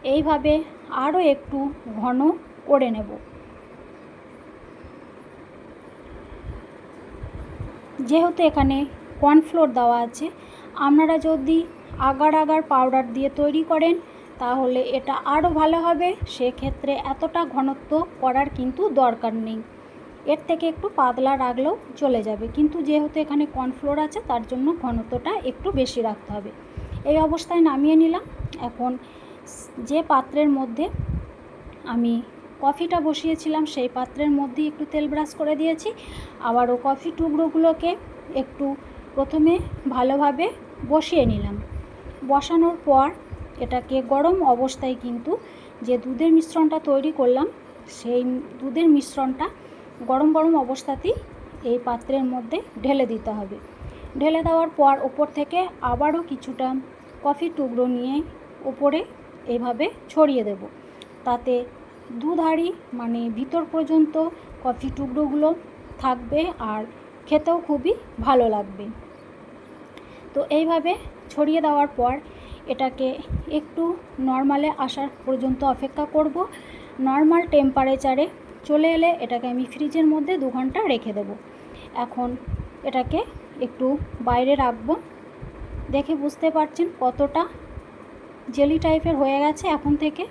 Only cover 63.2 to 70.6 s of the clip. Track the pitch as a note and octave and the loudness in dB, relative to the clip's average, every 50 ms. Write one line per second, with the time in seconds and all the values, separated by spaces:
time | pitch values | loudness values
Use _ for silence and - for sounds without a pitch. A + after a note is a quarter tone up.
63.2 | A#3 A#3 A3 A3 C4 C4 - E4+ D#4+ E4 - D#4+ D#4 C4+ D#4+ D#4+ D#4 D4+ D#4 D#4+ | -4 -4 -4 -6 -6 -2 -2 -4 -4 -2 -2 -2 0 4 4 4 4 4 2 0
64.2 | D#4+ E4 - - - - - - - B3+ A#3+ - - C4+ - - C#4 B3+ B3 D4 | -2 -2 -4 -10 -18 -20 -18 -6 -4 -4 -4 -2 -6 -6 -6 -6 -6 -4 -2 -2
65.2 | D4+ C4+ C#4 D4 D4+ D#4 E4+ E4+ - - - - - - - - - C4 B3+ B3 | -2 0 0 2 2 2 2 0 -6 -18 -20 -20 -20 -20 -14 -4 -2 -2 -2 -2
66.2 | A#3+ A3+ C#4+ D4+ D#4+ F#4 E4+ - A#3+ A3 G#3+ G#3+ A3 A3+ - - - - - - | -4 -2 0 0 0 -2 -4 -6 -6 -6 -6 -6 -8 -10 -14 -20 -20 -20 -20 -20
67.2 | - - D4+ D4+ D4+ E4 E4+ E4+ E4+ - D4+ C#4 B3 E4+ A#4+ - - - - - | -2 0 0 2 4 2 0 0 2 0 -2 0 2 0 -2 -2 -4 -14 -10 -4
68.2 | A3 B3+ C4+ B3+ A#3 A3+ G#3+ G#3 G3+ G3 G3 F#3+ G3+ A3 A3 - - - - - | 2 4 4 6 6 4 2 0 -2 -6 -10 -14 -12 -14 -14 -16 -18 -20 -20 -20
69.2 | - - - - - - - - - - - - - - - - - - - - | -20 -20 -20 -20 -20 -20 -20 -20 -20 -20 -20 -20 -20 -20 -20 -20 -20 -20 -20 -20
70.2 | - - - C#4 - - D4 D#4 | -20 -6 -4 -4 -2 2 2 2